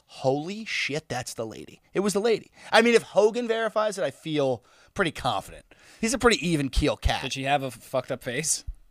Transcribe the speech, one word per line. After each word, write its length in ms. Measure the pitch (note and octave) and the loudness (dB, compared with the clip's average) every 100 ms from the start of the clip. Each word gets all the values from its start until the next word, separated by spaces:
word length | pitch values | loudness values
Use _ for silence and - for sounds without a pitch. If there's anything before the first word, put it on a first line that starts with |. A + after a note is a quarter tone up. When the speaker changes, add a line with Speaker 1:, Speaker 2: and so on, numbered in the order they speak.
| _ | _
Speaker 1:
"Holy 580 | - C3+ C#3+ E3 G#3 A3 | -2 0 0 -4 -8 -6
shit, 420 | - - D3 - | -6 -4 -6 -6
that's 280 | B2 - - | -8 -8 -10
the 100 | A2+ | -10
lady." 360 | C#2+ - - _ | -12 -16 -20 _
It 60 | F3 | -2
was 140 | G3+ | 0
the 60 | G3 | 0
lady. 300 | A#3 F#3 - - - | 2 0 -2 -20 2
I 100 | G#3 | 4
mean, 140 | A#3 A3+ | 6 4
if 80 | |
Hogan 440 | - F3+ G#3+ A3+ A#3 | 4 4 4 2 -2
verifies 520 | A3+ A3+ G#3+ G#3+ F#3+ | -2 0 0 -2 -2
it, 40 | |
I 60 | D3+ | -4
feel 540 | - D#3+ D3 C3+ A#2+ - _ _ - | -4 -4 0 0 -2 -8 _ _ -4
pretty 160 | F3 | -2
confident. 540 | - C3 G2 - D#2 - - - - | -2 -4 -4 -8 -18 -20 -20 -20 -6
He's 120 | A3+ A#3+ | -4 2
a 20 | |
pretty 280 | A#3+ E3+ E3+ | 4 4 2
even 220 | D#3+ C3+ | 0 2
keel 280 | - C#3+ G#2+ | 2 0 0
cat. 240 | C#3+ G#2+ | -2 -2
Speaker 2:
Did 120 | C#3 | -4
she 100 | C#3 | -4
have 180 | C3+ C#3+ | 0 0
a 60 | C3+ | 0
f-, 80 | - | -10
fucked 360 | - B2+ - | -6 -4 -4
up 120 | B2+ | -8
face? 400 | - B2 D#3 - - - - | -6 -6 -2 -4 -6 -14 -18